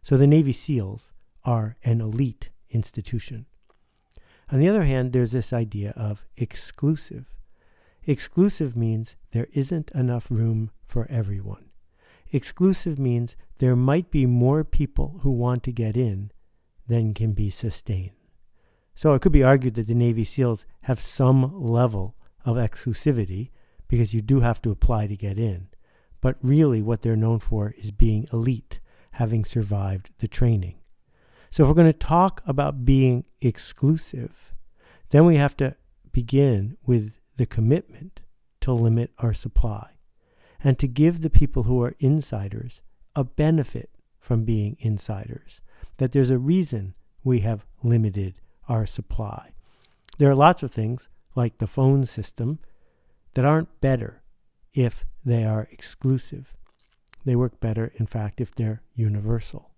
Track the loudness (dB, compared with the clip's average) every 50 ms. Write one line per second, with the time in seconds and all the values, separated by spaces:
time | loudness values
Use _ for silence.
0 | 2 4 4 6 6 6 6 6 4 2 -2 -4 -4 -4 -4 -4 -4 -6 -10 -14
1 | -16 -20 -20 -20 -20 _ _ -8 _ -2 -2 -2 -2 -6 -10 -6 -2 -2 0 0
2 | -2 -4 -2 -2 -4 -4 -4 _ -14 -16 -16 -20 -18 _ -4 -4 -4 -4 _ -12
3 | -10 -8 -8 -8 -8 -10 -14 -14 -16 _ _ _ _ _ _ _ _ _ _ _
4 | _ _ _ -20 -20 _ _ _ _ -2 2 4 4 4 4 4 2 2 2 0
5 | -2 0 0 0 0 0 -2 -4 -4 -2 -4 -4 -4 -4 -6 -8 -8 -8 -8 -8
6 | -6 -6 -8 -8 -12 -20 -8 -8 -8 -8 -8 -14 -14 -14 -8 -2 -2 -2 -2 -2
7 | -6 -14 -16 -16 -16 -14 -16 -18 -18 -20 -20 _ _ _ _ _ _ _ _ _
8 | -2 -2 -2 -2 -4 -4 0 2 2 2 0 -4 -6 -4 -4 -4 -2 -2 -2 -4
9 | -6 -10 -16 -20 -20 _ -4 -4 -4 -2 -4 -4 -4 -2 -4 -6 -6 -6 -4 -2
10 | -2 -2 -2 -4 -4 -4 -2 0 0 0 -2 -2 -4 -6 -10 -20 -16 -4 -4 -4
11 | -4 -2 -4 -4 -4 -4 -6 -8 -8 -12 -14 -14 -18 -20 -20 -20 _ _ _ _
12 | _ _ _ _ _ -4 -4 -4 -4 -4 -2 2 2 2 2 0 -4 -6 -4 -2
13 | -2 0 0 -2 -2 -6 -10 -18 -20 -20 -4 0 2 2 4 4 2 2 2 0
14 | -2 _ 0 2 2 4 4 4 4 4 2 0 0 2 2 0 0 2 0 -2
15 | -2 -2 -4 -2 0 0 0 2 0 -2 -2 -2 -4 -6 -4 -4 -4 -2 0 0
16 | 0 0 -2 -6 -8 -10 -14 -20 _ _ _ _ _ _ _ -20 -4 -2 0 0
17 | 0 0 -2 -2 -2 0 0 0 -2 -2 -4 -6 -6 -6 -6 -8 -6 -6 -6 -6
18 | -6 -10 _ _ _ _ _ _ -20 _ _ _ _ _ _ _ _ _ _ 0
19 | 2 2 4 6 4 6 6 6 6 6 6 4 2 -2 -2 -4 -4 0 0 2
20 | 2 2 2 0 -4 -4 -2 -2 0 0 -2 -4 -8 -20 -20 _ -4 -4 -4 -4
21 | -4 -8 -2 2 4 4 6 4 2 0 -4 -6 -4 -2 0 2 0 0 0 -4
22 | -6 -6 -10 -16 -20 -20 _ _ -4 -4 -2 0 -2 -4 -4 -6 -6 -8 -8 -2
23 | -2 0 0 0 -2 -4 -6 -10 -10 -12 -16 -20 -20 _ _ -20 -6 -2 0 0
24 | 0 0 -2 -6 0 2 2 2 4 2 0 -2 -4 -6 0 2 2 2 2 2
25 | -2 -4 -6 -8 -8 -6 -4 -4 -4 -4 -4 -6 -10 -16 -20 -20 -20 _ _ _
26 | _ _ -10 -2 -2 -2 -2 0 0 2 4 4 4 4 2 0 0 -2 -2 -2
27 | 0 0 0 2 2 0 0 0 0 -2 -2 -2 -4 -6 -8 -10 -12 -12 4 4
28 | 4 4 4 -2 -4 -4 -4 -2 -2 -2 -2 -4 -8 _ -14 -14 -14 _ _ _
29 | _ _ -4 -4 -2 0 0 -2 -2 -2 -2 -4 -2 -2 -2 -2 -2 -4 -4 -6
30 | -8 -14 -10 -8 -8 -6 0 2 2 4 4 2 -2 -6 -12 -16 -20 _ -20 _
31 | _ _ _ _ _ _ _ _ _ _ 2 4 6 6 8 8 8 6 6 2
32 | -2 2 4 4 4 2 0 -6 -6 -4 -2 -2 -2 -2 -4 0 4 4 6 6
33 | 6 4 2 0 -4 _ _ _ -2 -2 -2 -2 -12 -14 -6 0 0 2 2 0
34 | -4 -12 -12 -12 -12 -12 -14 -20 -16 -14 -14 -14 -14 -18 -20 _ _ _ _ _
35 | -6 4 6 8 8 8 6 4 2 0 0 -2 -4 -4 -4 _ _ _ _ _
36 | _ -2 -2 -2 -2 2 2 4 4 4 2 0 -2 -4 -8 -8 0 0 0 0
37 | 0 -4 -12 _ _ _ _ -4 -4 -2 0 0 2 2 2 0 0 -8 -20 -20
38 | -20 -18 -18 -20 -20 -20 _ _ _ _ _ _ -2 0 0 2 2 2 2 0
39 | -2 -6 _ -4 -4 -4 -4 -4 -8 0 2 2 2 2 -2 -8 -14 -20 _ _
40 | _ _ _ _ _ _ _ _ _ _ _ -2 0 0 0 0 -2 -4 0 2
41 | 2 2 2 0 -2 8 8 8 8 8 2 -2 0 0 0 0 -2 -2 -4 0
42 | 0 2 2 0 -2 -6 -8 -8 -8 -8 -10 -10 -12 -12 -16 -18 -20 -20 -20 _
43 | -20 _ _ -6 -6 -4 -2 0 2 2 2 2 0 -4 -8 -12 -12 -12 -20 -20
44 | _ _ _ _ _ -2 -2 0 0 0 0 0 -2 -4 -6 _ -2 -2 -2 -2
45 | -6 -8 -10 -10 -10 -12 -14 -16 _ -20 -20 -20 -20 -20 -18 -20 -20 -18 -4 -4
46 | -4 0 2 2 2 2 2 0 2 0 0 0 0 -2 -6 -8 -8 -10 -14 -18
47 | _ _ _ -8 -2 0 0 0 0 -2 -4 -6 -8 -18 -16 _ 0 2 2 2
48 | 2 0 -2 -4 -6 -6 -8 -14 -20 _ _ _ -6 -4 -2 -2 -2 -4 -6 -10
49 | -8 -4 -4 -4 -4 -6 -10 -14 -16 -18 -20 -20 _ _ _ _ _ _ _ _
50 | _ _ 0 2 4 4 6 6 6 6 4 2 -4 -8 -6 -6 -6 -4 -6 -8
51 | -12 -20 -20 -20 _ _ -4 -2 -2 -2 _ _ -8 -4 0 2 4 4 4 2
52 | 0 -2 -6 -10 -10 -10 -8 -8 -6 -6 -6 -8 -12 -20 -20 _ _ _ _ _
53 | _ _ _ _ _ -6 -2 0 2 4 2 2 0 -4 -6 _ 0 0 0 0
54 | -4 -10 -14 _ _ -20 _ _ _ _ _ _ _ _ _ 0 0 0 -2 -4
55 | -6 -8 -8 -6 -2 -2 0 0 0 0 -2 -4 -4 -8 -16 -16 -16 -16 -12 -4
56 | -2 -2 -2 -2 -4 -10 -16 -16 -16 -18 -20 -20 -20 _ _ _ _ _ _ _
57 | _ _ -20 -8 -4 0 0 0 0 -2 -4 _ -6 -4 -2 -4 -6 -6 _ -6
58 | -6 -6 -4 -8 -8 -6 -6 -8 -10 -8 -6 -6 -4 -4 -4 -8 -14 _ _ -2
59 | -2 -2 -2 -2 -2 -2 -4 -4 -4 -10 -14 -16 _ _ _